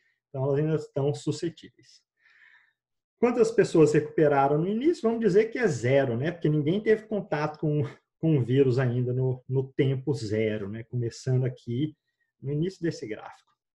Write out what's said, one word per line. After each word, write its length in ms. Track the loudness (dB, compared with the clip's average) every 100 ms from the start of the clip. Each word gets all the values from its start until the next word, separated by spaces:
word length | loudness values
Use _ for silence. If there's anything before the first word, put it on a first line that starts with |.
| _ _ _
então 140 | -4
elas 160 | -2 0
ainda 160 | 0
estão 400 | -2 -4 -4 -2
suscetíveis. 880 | -2 -6 -6 -8 -10 -18 _ _ _ _ _ _ _ _ _ _ _ _ _ _ _
Quantas 320 | 0 2 2
pessoas 400 | 2 4 6 6
recuperaram 680 | 4 0 2 4 4 2 2
no 80 | 0
início? 360 | 0 0 0
Vamos 180 | -2 0
dizer 320 | 2 2 2
que 60 | 0
é 100 | -2
zero, 480 | 0 2 2 2 -2
né? 160 | -4
Porque 160 | -2 0
ninguém 320 | 0 0 0
teve 260 | 2 0 0
contato 540 | -8 -4 -4 -4 -4
com 260 | -2 -2 -4 -8 _ _
com 140 | 0 2
o 40 |
vírus 360 | 2 4 4 2
ainda 340 | 0 0 -2
no, 320 | -2 -2 -4 -4
no 240 | -4 -2
tempo 400 | -2 0 0 -4
zero, 520 | -4 -4 -2 -2 -2 -6
né? 160 | -10
Começando 600 | -8 -6 -6 -6 -2 -2
aqui 500 | -2 -6 -8 -6 -6 -8 _ _ _ _
no 100 | -8
início 300 | -4 -4 -4
desse 240 | -8 -6 -10
gráfico. 460 | -12 -14 -20 _ _ _